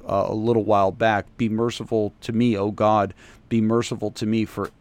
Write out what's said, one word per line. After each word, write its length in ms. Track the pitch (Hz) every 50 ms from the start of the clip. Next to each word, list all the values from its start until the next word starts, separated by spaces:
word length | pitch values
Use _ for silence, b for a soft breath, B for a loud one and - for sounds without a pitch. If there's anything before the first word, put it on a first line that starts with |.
| -
uh, 180 | - 98 98 98 101
a 40 | 104
little 300 | 107 110 117 117 110 101
while 280 | 107 104 101 95 95
back, 340 | - - 113 110 104 98 - - -
"Be 120 | - 117 107
merciful 640 | 107 110 117 120 - - 110 - 117 110 104 101 - -
to 100 | - -
me, 240 | 113 113 123 120 104
O 160 | 98 101 107
God, 420 | 98 - 107 107 110 107 98 95 - B B B B B B -
be 100 | 120 113
merciful 520 | 107 107 117 117 117 - 120 - 107 104
to 140 | - - 113
me, 200 | 107 113 110 104
for 240 | - - 104 98 - - _